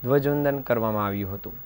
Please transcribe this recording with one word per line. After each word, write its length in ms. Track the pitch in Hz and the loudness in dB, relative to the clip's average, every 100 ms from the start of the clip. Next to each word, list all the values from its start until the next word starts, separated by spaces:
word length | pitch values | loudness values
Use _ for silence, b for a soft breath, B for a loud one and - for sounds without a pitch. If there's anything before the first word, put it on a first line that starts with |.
ધ્વજવંદન 560 | 123 143 139 147 143 139 | 4 2 4 2 2 0
કરવામાં 440 | 135 117 110 107 101 | 0 0 2 0 0
આવ્યું 240 | 98 98 | -2 -4
હતું 220 | 98 - - | -6 -10 -14